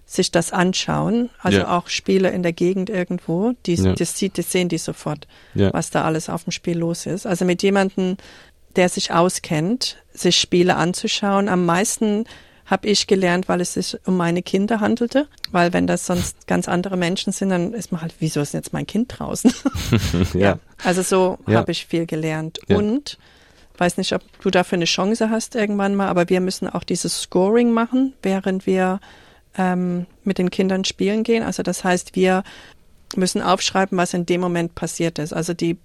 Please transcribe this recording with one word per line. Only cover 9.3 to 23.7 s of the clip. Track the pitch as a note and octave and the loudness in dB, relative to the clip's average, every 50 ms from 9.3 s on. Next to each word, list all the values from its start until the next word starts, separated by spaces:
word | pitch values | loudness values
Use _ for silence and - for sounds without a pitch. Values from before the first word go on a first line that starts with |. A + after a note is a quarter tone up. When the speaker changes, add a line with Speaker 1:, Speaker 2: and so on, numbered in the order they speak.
| - - - - E3+ D#3 D#3 F3+ A#3+ B3+ - - - - _ _ - | 2 -2 -4 -2 -2 0 0 0 0 -2 -4 -6 -8 -10 _ _ -8
Speaker 1:
sich | - - F#3 F3 - | -2 0 2 2 2
Spiele | - - - F3+ F3 F3+ F3 - | 2 2 2 4 4 4 4 4
anzuschauen. | D#3 E3+ F#3 - - A3 - - - G3+ G3 G3 G3 G3+ | 2 0 0 -2 -2 -4 -2 -2 0 2 2 2 2 2
Am | F#3 F3+ F3+ | 2 2 2
meisten | E3+ E3+ F3 G#3 A3 - - A#3 G#3+ G#3 G#3 A3+ - - - - - _ _ _ | 2 2 2 0 0 -2 0 0 0 0 0 -2 -4 -10 -20 -20 -20 _ _ _
hab | - F#3 F#3+ - | -2 -2 0 2
ich | A3 G3+ - - - | 2 0 2 2 2
gelernt, | G#3 F#3+ F#3+ F3 F3 F3+ F#3 - | 2 2 4 2 2 2 0 0
weil | F#3 F3 | 0 0
es | F3+ - - | -2 -2 -4
sich | - F#3 - - - - | -4 -4 -4 -6 -6 -4
um | - F#3 | -2 0
meine | F3+ F3 E3+ E3+ F3+ F3+ | 0 2 0 0 -2 -2
Kinder | - - F#3+ G3 G#3+ A#3 G#3+ | -2 0 0 0 0 0 0
handelte, | G#3 G3+ A3 A#3 A#3+ A#3 - C4 D4 D4 - - - - | 0 0 0 0 0 0 2 0 0 -2 -4 -12 -8 -2
weil | - F3+ F3 F3 F#3 | 0 2 2 2 2
wenn | F3+ F3+ F3 | 2 2 2
das | F3 F3 - | 0 0 0
sonst | - F3+ F3 F3+ - - - | 0 0 0 -2 -2 -6 -8
Speaker 2:
<laughs> | - - | -4 -2
Speaker 1:
ganz | F3+ F3+ F3+ - | 0 0 0 0
andere | F#3 F3+ F3+ G3 F#3+ | -2 -2 -2 -2 -2
Menschen | F3+ F3+ E3+ F#3 - - - F#3 | -2 0 0 -2 -2 -4 -4 -4
sind, | - G3 G3 | -2 0 0
dann | F#3 F3 E3+ G3 A3+ | 0 0 0 -2 -4
ist | A3+ F3+ - | -6 -8 -6
man | - E3+ | -6 -6
halt, | D#3+ E3 - - | -6 -8 -6 -4
„Wieso | E3 D#3+ - D3 | -2 -2 0 -2
ist | D3 D3 - | -2 -2 -4
denn | D#3+ | -6
jetzt | - - | -6 -6
mein | - D3 C#3+ - | -6 -6 -6 -4
Kind | - G3+ A#3+ - - - | -2 -2 -2 -2 -4 -8
draußen?“ | - - - - - - | -6 -6 0 2 4 2
<laughs> | - - - C#4 - - - - - - | 2 2 -2 -6 -6 -6 -4 0 0 0
Speaker 2:
<laughs> | - - E2 E2+ F#2 - - | 0 0 0 0 0 0 0
Ja. | F2+ | 2
Speaker 1:
Ja, | G2 G2+ F#2 - - - - - - | 2 2 2 0 -4 -16 -12 -4 0
also | - F3+ F#3 | 0 0 0
so | F#3 - G3 F#3 F#3 F#3 F#3 - - - | 0 2 2 2 2 2 0 -2 0 2
Speaker 2:
Ja. | G#3 - | 2 4
Speaker 1:
hab | G3 - | 2 2
ich | E3+ - - | -2 -6 -6
viel | - - E3 E3 | -4 -2 -2 -2
gelernt. | E3 - D#3 D#3+ D#3+ D#3 D#3 D#3 D#3+ - - - - | -2 -4 -4 -2 -2 -4 -4 -6 -8 -10 -8 -2 0
Speaker 2:
Ja. | G3 G3+ | 2 2
Speaker 1:
Und, | G#3 G#3+ A3 C#4+ C#4+ - - - _ _ - _ _ _ _ _ - - | 2 2 0 -2 -4 -6 -14 -16 _ _ -20 _ _ _ _ _ -20 -12